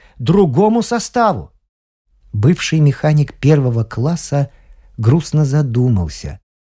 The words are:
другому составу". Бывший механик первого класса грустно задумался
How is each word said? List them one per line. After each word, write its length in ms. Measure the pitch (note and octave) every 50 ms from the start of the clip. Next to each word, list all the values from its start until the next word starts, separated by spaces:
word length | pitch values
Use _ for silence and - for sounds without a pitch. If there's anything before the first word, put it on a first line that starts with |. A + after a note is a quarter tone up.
| _ _ _ -
другому 640 | A#2+ C3+ F3 G3+ F#3+ D3 A#2+ E3 G#3 G#3+ A3+ A#3
составу". 680 | - - A#3+ A#3 - - - B3 A3+ G3+ D3+ G2 C#2+ - _ _ _ _ _ _ _ _ _ _ _ _ _ _ _ _ -
Бывший 460 | G#2 G#2+ D3+ F3+ - - - D#3+ D#3+
механик 540 | D3 C#3+ C3 - - D3+ D3+ D3+ C#3+ - -
первого 500 | - - D3 D#3 C#3+ C3 B2 A#2 A#2 A2
класса 680 | - - A2+ B2+ D#3+ F3 - - - C#3+ C#3+ C#3 - _ _ _ - - - _ _ _
грустно 480 | - G#2+ A2+ D3 E3+ - - D3+ D3+ D3+
задумался 920 | C3 C#3 D3+ C#3+ B2 A2+ B2 B2 B2+ A2 F#2 E2+ D2+ - - - D2 - - _ _ _ _